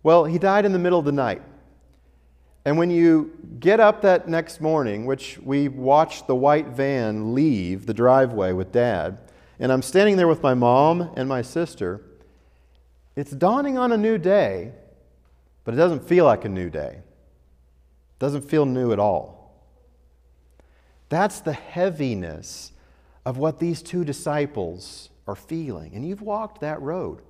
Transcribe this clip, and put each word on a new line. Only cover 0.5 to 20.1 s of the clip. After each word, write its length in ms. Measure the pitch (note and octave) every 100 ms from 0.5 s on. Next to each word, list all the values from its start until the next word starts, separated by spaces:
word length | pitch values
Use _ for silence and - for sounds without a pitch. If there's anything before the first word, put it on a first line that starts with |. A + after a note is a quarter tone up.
| G3+
in 80 | G3+
the 60 | F#3
middle 200 | F3+ F3+
of 60 |
the 80 | D3
night. 300 | C#3+ A#2+ F#2+ - - _ _ _ _ _ _ _ _ _ _
And 140 | C#3+ D#3
when 120 | F3
you 420 | E3+ E3+ D#3+ D3 - - B2
get 180 | D#3 A3
up 240 | G#3 G#3+
that 260 | F#3+ F3+ E3
next 320 | E3 D#3+ -
morning, 460 | D#3 D#3+ B2 G#2 B2
which 320 | C3+ - -
we 300 | C3 C#3 C#3+
watched 580 | C3 B2+ C#3+ D#3+ - -
the 80 |
white 340 | B2+ C#3 D3+ C#3+
van 640 | B2 C#3 C3+ A2 G#2+ G#2+
leave 540 | B2+ D#3 A2+ F2+ F#2+ A2
the 80 |
driveway 580 | G#2+ B2 C3 C3 A2 F#2
with 200 | F#2 F#2
Dad, 460 | A#2+ A#2+ F#2+ E2 G2 - _ _ -
and 100 | B2+
I'm 120 | C3
standing 340 | B2+ F#3 G#3 G3
there 100 | E3+
with 160 | D#3+
my 120 | C#3
mom 580 | B2+ B2 B2+ D3+ F3 E3+ C3+
and 120 | C3
my 140 | B2+
sister, 580 | A#2 E3 E3+ - F#2 G2+ - - _ _ _ _ _ _ _ _ _
it's 160 | - C#3+
dawning 480 | C3+ F3 B3 C#4+ B3+
on 140 | B3
a 40 | A3+
new 220 | G#3+ A3
day, 540 | E3+ G3+ B2 F#2+ G2 - - _ _ _ _ _ _ _
but 120 | -
it 20 | A#2+
doesn't 320 | F3 D3 -
feel 160 | F3
like 200 | D3+ G#2
a 40 | A2
new 200 | F#2+ F2+
day. 280 | D2+ C#2+ A#1
It 1200 | - _ _ _ _ _ _ _ _ _ _ _
doesn't 240 | C3+ C#3+
feel 240 | C#3 D#3 C#3
new 260 | B2+ B2
at 60 | G2+
all. 640 | G#2 E2+ - - - _ _ _ _ _ _